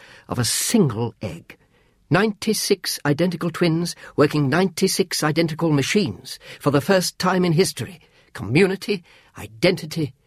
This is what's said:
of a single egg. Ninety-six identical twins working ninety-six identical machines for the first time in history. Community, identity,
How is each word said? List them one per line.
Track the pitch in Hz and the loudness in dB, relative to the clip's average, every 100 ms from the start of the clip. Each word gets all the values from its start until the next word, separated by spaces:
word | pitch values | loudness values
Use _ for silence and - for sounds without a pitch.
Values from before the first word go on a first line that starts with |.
| - - - | -14 -18 -8
of | - | -4
a | 120 | -2
single | - - 233 156 107 117 - | -2 0 2 2 0 -6 -6
egg. | 104 78 - - _ _ _ _ - | -10 -10 -16 -20 _ _ _ _ 0
Ninety-six | 170 220 208 - 208 - 196 - - 143 | 2 2 -2 -2 -2 0 -2 -2 -4 -2
identical | 143 175 165 175 | 0 0 -2 -6
twins | 165 175 160 175 - - - | 0 0 0 -2 -8 -6 0
working | 147 151 139 | 2 2 0
ninety-six | 156 190 - 185 - 180 - | 2 0 0 0 0 -2 -2
identical | 151 151 170 156 165 | 0 0 0 0 0
machines | 143 135 208 156 90 - - - - | 2 2 0 0 -4 -14 -18 -18 -6
for | - | 0
the | 139 | 0
first | - 190 175 - | 2 2 0 -2
time | 180 185 | 0 2
in | 180 | 2
history. | 156 190 - 101 - _ _ _ | 2 0 -2 -10 -14 _ _ _
Community, | - 95 139 190 196 - 202 - - _ - | -12 0 4 4 2 -4 -6 -8 -20 _ -18
identity, | - 110 180 180 156 160 147 - | -18 -2 0 0 -4 -6 -6 -6